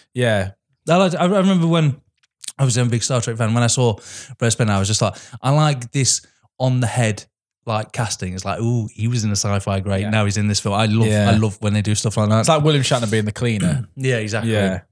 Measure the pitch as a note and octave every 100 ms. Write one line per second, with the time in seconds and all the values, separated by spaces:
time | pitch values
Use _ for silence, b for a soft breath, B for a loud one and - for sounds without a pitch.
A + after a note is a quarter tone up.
0 | _ B2 A#2+ G#2 F#2+ - _ _ - E3+
1 | F#3+ D#3+ F3 G3+ F#3+ F#3 E3 E3 D#3 B2
2 | _ _ _ _ - - C3+ A#2 A#2+ A#2
3 | - C3 A2+ A2+ A2+ A#2 A#2+ - B2 G#2
4 | B B B - A#2+ - A2+ G2+ G2 A2
5 | G#2+ B B A#2+ B2+ D3 D3+ C3+ A#2 C#3
6 | C3 - b b b - C3 B2+ B2 -
7 | A2+ G2+ - _ _ _ - A2 A2 -
8 | A2+ - F#2+ F#2 G2 F2+ A#2 A#2+ G#2+ -
9 | A2+ B2 G#2+ G2+ G#2 G2+ G2 G2 G2 G2
10 | G2+ A2 G#2 G2+ G#2 G2+ G#2+ G2+ A2 A2
11 | A2 G#2+ G#2 A2 G#2+ G2 G#2 G#2 G2+ G#2
12 | A2+ G#2+ G#2+ A2 A2 D#3 D3+ D3 B2+ C3
13 | A2+ A2 G#2+ - B2 G#2+ F2 C3 A2 -
14 | C3 A#2+ G#2+ A2 A2+ G#2+ G2 F#2+ -